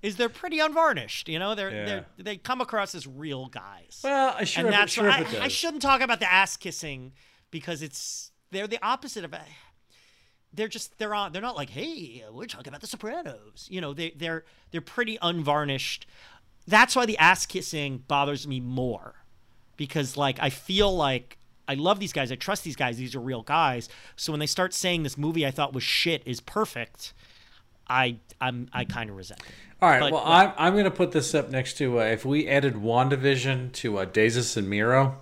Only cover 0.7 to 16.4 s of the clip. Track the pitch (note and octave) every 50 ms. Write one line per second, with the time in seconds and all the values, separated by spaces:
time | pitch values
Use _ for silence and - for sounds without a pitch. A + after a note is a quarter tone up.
0.7 | D4+ D#4+ E4 D#4 B3 D#3+ A#2 G#2 - - - - D#3+ D#3+ F#3 G3+ A3 G#3 G3 F#3+
1.7 | G#3 G#3 G#3 G#3 G3+ G3 - - _ - F#3 G#3 G#3 F3+ _ - B3+ B3 B3+ -
2.7 | - G#3+ G3+ F#3+ - F3 C3+ C#3 C3 C3+ D3+ D#3 C#3 C3 C3 C3 - A#2+ F#2 G2
3.7 | G2+ F2+ F2 _ - - - C4+ C#4 C#4 C4+ C4 - - A3 - - E3 E3+ A3+
4.7 | G3+ G3+ G#3 - - - G#3+ - - - - - - - - C#4 - - - E4
5.7 | D4+ D4+ - C#4 C4+ B3+ B3+ B3 A#3+ - A3 F#3 F3+ F#3 G3 F#3+ - - - F#3
6.7 | D3+ - - D#3 C#3 C3 B2+ C3 C3+ _ _ _ _ _ _ _ - E3 C3+ -
7.7 | E3+ C#3+ D#3 D3+ - - - - - - - - _ _ _ _ - F#3+ G3+ G#3+
8.7 | G#3 - - G#3+ B3 C4 - C4+ - A3 F3 D#3+ - E3 D#3 D#3 D#3 - - _
9.7 | _ _ _ _ _ _ _ _ _ _ _ _ _ _ _ _ - D#3 G#3+ A3
10.7 | - A3+ - - _ _ A3 G#3+ G#3 G#3 G3+ F#3 D3+ F3+ G3+ B3 A#3+ E3 C#3+ -
11.7 | G2 C3 G#3 D#4+ E4 - F3 C3 A2+ B2 A2 G#2+ A2 B2 G#3 A#3 - - C3+ C#3+
12.7 | C#3+ D3 D3+ G#3 - G#3+ - G#3+ B3+ E4+ F4 F3+ B2+ G#2+ G#2 G#2+ _ - - -
13.7 | F#3 F#3 F3 C#3+ C#3 C#3+ E3+ E3 - C#3+ E3 E3 E3 D#3+ - _ _ _ _ _
14.7 | - E3 D#3+ - - - A#3+ A3 A3 G3+ - E3+ F3 E3+ D#3 C#3+ D3 D3+ D3+ C#3+
15.7 | C3+ C3+ - - - - - - - - - - - -